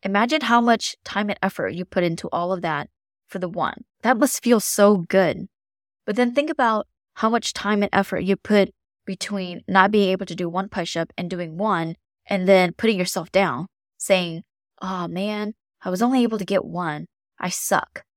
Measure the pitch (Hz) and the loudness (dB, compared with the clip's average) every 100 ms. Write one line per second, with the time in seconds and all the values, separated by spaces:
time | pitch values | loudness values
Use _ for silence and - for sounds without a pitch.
0 | 196 196 233 311 240 240 233 226 - - | 0 0 2 0 4 2 4 -2 -6 -10
1 | - 202 208 196 190 - 131 160 180 - | -8 -6 -4 -2 -4 -2 -6 -4 -6 -2
2 | 175 170 - - 175 185 170 147 147 _ | -2 -2 -4 -4 -2 -4 -2 -4 -6 _
3 | _ _ _ 190 180 165 143 - - _ | _ _ _ -8 -8 -4 -4 -6 -18 _
4 | 226 247 269 - - 233 - - 202 208 | 0 4 2 2 2 2 2 4 6 6
5 | 170 190 180 143 175 _ _ _ _ _ | 4 2 2 0 -8 _ _ _ _ _
6 | - 214 247 240 302 330 240 220 - _ | -6 -2 0 0 -2 0 0 0 -4 _
7 | _ - 220 233 - - 202 208 202 - | _ -4 0 0 -2 -6 -2 0 2 0
8 | 196 180 180 196 - 214 190 _ _ _ | 0 -2 -2 -2 2 2 2 _ _ _
9 | - 190 - 202 185 175 - 190 190 214 | -12 -10 -8 -8 -8 -12 0 4 4 6
10 | 196 185 190 170 175 175 190 - 165 165 | 4 2 -4 -6 -4 -4 -6 -6 -6 -4
11 | 165 - 175 175 175 160 214 185 165 170 | -6 -6 -8 -6 -8 -4 -2 -2 -4 -8
12 | _ _ _ 196 185 190 180 - 226 208 | _ _ _ -2 6 6 6 0 0 2
13 | 180 - 165 - 190 123 185 _ _ _ | 0 -4 0 2 2 -2 -8 _ _ _
14 | - 190 175 165 - _ _ _ 185 190 | 0 2 2 -8 -14 _ _ _ -10 -6
15 | 170 170 202 208 208 - _ _ - 180 | -6 -4 -4 -4 -6 -10 _ _ -6 0
16 | 240 262 233 220 190 196 - 170 175 151 | 2 2 2 0 -2 -2 -2 -6 -6 -6
17 | 165 _ _ _ 180 - - 185 - - | -10 _ _ _ -8 -6 -2 -2 -2 -14
18 | - | -20